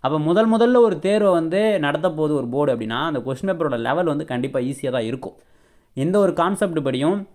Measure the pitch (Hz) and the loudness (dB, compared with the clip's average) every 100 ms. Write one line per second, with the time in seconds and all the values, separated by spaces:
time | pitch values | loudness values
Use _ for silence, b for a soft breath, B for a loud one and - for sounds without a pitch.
0 | 135 151 156 180 226 226 240 247 233 165 | 0 0 2 2 4 4 4 6 4 2
1 | 185 214 202 175 160 185 214 196 147 151 | 0 2 4 2 0 0 2 2 0 0
2 | 180 156 151 147 123 131 147 117 110 117 | -2 0 0 0 -2 0 0 0 -4 -4
3 | 160 143 113 131 196 175 151 120 117 151 | -4 -4 -6 -4 -4 -2 -2 -2 -2 0
4 | 170 147 156 123 127 135 127 135 135 127 | 0 -2 -4 -4 -4 -4 -4 -4 -4 -2
5 | 110 127 - - b b b b b - | -4 -6 -10 -16 b b b b b -4
6 | 151 202 196 175 170 196 202 160 135 127 | 0 2 2 2 0 0 -2 -2 -2 0
7 | 151 202 196 | 0 -2 -6